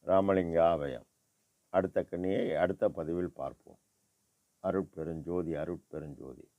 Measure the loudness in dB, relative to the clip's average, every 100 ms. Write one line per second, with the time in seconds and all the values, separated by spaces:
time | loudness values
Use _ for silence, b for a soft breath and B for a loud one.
0 | 4 4 6 2 4 4 4 4 -2 -8
1 | -14 _ _ _ _ _ _ 0 2 -2
2 | -2 -2 0 0 0 0 0 2 0 0
3 | -4 -2 -4 -6 -10 -10 -20 -20 _ _
4 | _ _ _ _ _ _ -2 -2 -4 -6
5 | -6 -6 -4 -4 -2 -4 -4 -8 _ -12
6 | -10 -12 -14 -16 -20